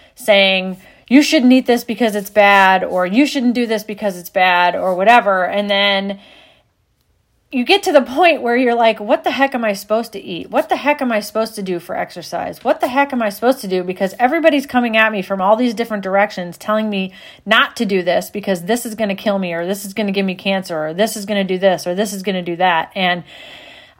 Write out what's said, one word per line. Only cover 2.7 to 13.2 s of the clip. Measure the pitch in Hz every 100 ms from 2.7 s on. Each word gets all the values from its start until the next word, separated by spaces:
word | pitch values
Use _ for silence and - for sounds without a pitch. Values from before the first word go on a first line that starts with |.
| 190
or, | 180 185 180
"You | 208 285
shouldn't | 277 247
do | 240 233
this | 220
because | 214 208 214 180
it's | 175
bad," | 196 185 175 180
or | 175 180
whatever. | 180 196 240 202 190
And | 180 202 202
then | 196 202 196 196 196 - - _ _ _ _ _ _ _ _ _ _ _
you | 262
get | 240 392
to | 392
the | 294
point | 240 262 349 277
where | 233 240
you're | 254
like, | 233 226 220
"What | 208 320
the | 349
heck | 247 277
am | 262
I | 226
supposed | 196 - 220 226
to | 196
eat? | - 170 185
What | 233 -
the | 311
heck | 247 294
am | 254
I | 220
supposed | 208 220 220
to | 220
do | 190 175
for | - -
exercise? | 180 - 160 175 - -
What | 233 -
the | -
heck | 247 285
am | 254